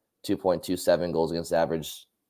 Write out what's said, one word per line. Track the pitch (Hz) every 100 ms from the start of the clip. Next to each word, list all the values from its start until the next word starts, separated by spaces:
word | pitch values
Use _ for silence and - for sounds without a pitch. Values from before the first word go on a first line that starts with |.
| _ _
two | - 98
point | 95 85
two | - 90
seven | - 85 87
goals | 80 82
against | 82 82
average, | 85 82 82 76 - - _ _